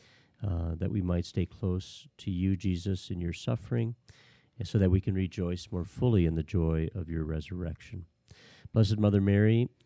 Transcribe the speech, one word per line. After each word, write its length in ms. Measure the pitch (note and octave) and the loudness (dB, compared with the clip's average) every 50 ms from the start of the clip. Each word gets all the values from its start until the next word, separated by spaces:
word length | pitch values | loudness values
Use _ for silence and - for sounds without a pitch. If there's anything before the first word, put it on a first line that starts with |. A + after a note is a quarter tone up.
| _ _ _ _ _ _ _ _ - | _ _ _ _ _ _ _ _ -6
uh, 320 | G2 F#2 E2+ E2+ E2 E2 | -4 -4 -2 -4 -4 -4
that 160 | D#2+ F2+ - - | -4 -4 -4 -2
we 80 | G#2 | -2
might 240 | F2+ F2+ F2 F2 F2 | -2 0 0 -2 -2
stay 220 | - - F#2+ F2+ | -4 -4 -4 -4
close 600 | - - - - F#2+ F2+ F#2 F#2 - - - - - _ - | -4 -6 -6 -4 -4 -4 -4 -6 -8 -16 -20 -20 -20 _ -12
to 120 | - - | -8 -6
you, 260 | F#2+ F2 F#2 F#2+ G2 | -4 -2 0 0 0
Jesus, 540 | F2 - G2 F#2 E2+ E2 G2 F#2+ F2+ - - | 0 -2 -2 -4 -2 -2 -4 -4 -6 -6 -8
in 120 | - F2 F2 | -8 -6 -6
your 100 | F2 F2 | -6 -6
suffering, 600 | - - - A#2+ A#2 - - A#2+ A#2+ A2+ A2+ A#2+ - _ - - _ _ _ _ _ _ _ _ - | -6 -6 -4 -4 -4 -4 -6 -4 -4 -4 -4 -6 -10 _ -20 -20 _ _ _ _ _ _ _ _ -12
and 100 | G#2 - | -8 -2
so 80 | - A2 | 2 4
that 120 | G2 F#2 | 6 6
we 100 | F2+ F#2+ | 4 4
can 140 | - - F#2+ | 2 0 0
rejoice 540 | F#2+ F#2+ F2 - - F2+ F2 F2 F2 - - - | 0 -2 -2 -2 -4 -4 -4 -4 -6 -8 -8 -6
more 120 | F2+ E2+ | -6 -6
fully 400 | - - - B2 B2 A2+ G2 E2+ | -6 -4 -2 0 4 4 4 4
in 80 | D#2+ E2 | 4 2
the 80 | D#2+ D#2 | 0 -2
joy 460 | - - F#2 E2 D#2+ D#2+ D#2+ D#2+ D#2 - | -2 0 0 0 2 0 0 -2 -2 -4
of 140 | F#2+ E2 D#2 | -8 -8 -6
your 160 | E2 D#2+ D#2 | -6 -4 -4
resurrection. 800 | D#2 D#2+ D#2 D#2 - F2+ F2+ F2+ E2 E2+ - - - A2 F#2+ E2+ - _ _ _ _ - - - - - - - - - | -4 -4 -6 -8 -8 -10 -8 -8 -8 -10 -12 -14 -14 -14 -14 -14 -16 _ _ _ _ -20 -20 -20 -20 -20 -20 -20 -2 2
Blessed 260 | A2+ A2 G2 A2 G#2 | 2 4 4 4 4
Mother 220 | G#2+ G#2 G2+ G2+ | 4 4 4 4
Mary, 480 | G2 G2+ G2+ G2+ G#2+ G#2+ A2+ A#2 A#2+ - - _ _ | 4 6 6 6 6 6 4 4 2 -2 -4 _ _